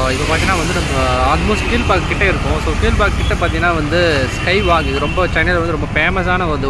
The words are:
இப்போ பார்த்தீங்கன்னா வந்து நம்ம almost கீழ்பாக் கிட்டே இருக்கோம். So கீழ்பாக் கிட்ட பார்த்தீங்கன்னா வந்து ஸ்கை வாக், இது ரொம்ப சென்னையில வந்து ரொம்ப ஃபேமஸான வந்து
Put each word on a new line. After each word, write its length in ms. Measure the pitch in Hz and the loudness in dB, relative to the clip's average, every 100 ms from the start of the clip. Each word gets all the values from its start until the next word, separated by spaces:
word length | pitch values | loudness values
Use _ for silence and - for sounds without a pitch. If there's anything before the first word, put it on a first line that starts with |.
| 131 | 0
இப்போ 120 | 131 143 | 0 0
பார்த்தீங்கன்னா 300 | 160 165 185 | 0 0 0
வந்து 140 | 160 180 | 0 -2
நம்ம 140 | 151 139 131 127 131 | -2 0 0 2 2
almost 320 | 156 180 208 - | 2 0 0 0
கீழ்பாக் 380 | 233 - 190 170 | -2 0 0 0
கிட்டே 140 | 165 202 | 0 0
இருக்கோம். 260 | 151 - 151 - | 0 -2 -2 -2
So 40 | - | 0
கீழ்பாக் 360 | 226 226 202 - | 0 2 0 0
கிட்ட 140 | 160 170 | -2 0
பார்த்தீங்கன்னா 320 | 175 165 175 165 | -2 0 0 0
வந்து 200 | 147 170 170 147 127 - | 0 2 2 2 0 -2
ஸ்கை 200 | - 190 190 | 0 0 2
வாக், 200 | 165 160 | 2 0
இது 120 | 139 147 | -2 -2
ரொம்ப 200 | 170 180 | -2 0
சென்னையில 280 | 165 165 175 | 0 0 0
வந்து 140 | 165 151 | 0 -2
ரொம்ப 100 | 160 156 | -2 0
ஃபேமஸான 520 | 160 190 180 180 175 | 0 0 0 0 0
வந்து 140 | 147 | -2